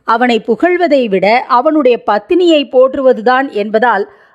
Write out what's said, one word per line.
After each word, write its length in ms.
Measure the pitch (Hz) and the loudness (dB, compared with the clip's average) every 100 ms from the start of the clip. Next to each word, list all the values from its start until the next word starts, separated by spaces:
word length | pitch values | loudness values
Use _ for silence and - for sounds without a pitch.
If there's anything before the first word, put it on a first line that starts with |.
அவனை 360 | - 226 247 226 | -2 0 0 0
புகழ்வதை 680 | - 220 339 359 349 285 233 | -2 -2 0 0 0 0 0
விட 320 | 190 190 240 | 0 0 0
அவனுடைய 600 | - 247 302 302 254 233 240 | 0 0 0 2 2 0 -2
பத்தினியை 640 | 208 - 349 349 311 254 | -4 -2 0 2 2 0
போற்றுவதுதான் 800 | 254 262 285 262 226 220 254 277 | 2 2 2 0 0 0 0 -2
என்பதால் 580 | 208 214 214 240 381 427 _ _ | -6 -4 -2 0 -2 -4 _ _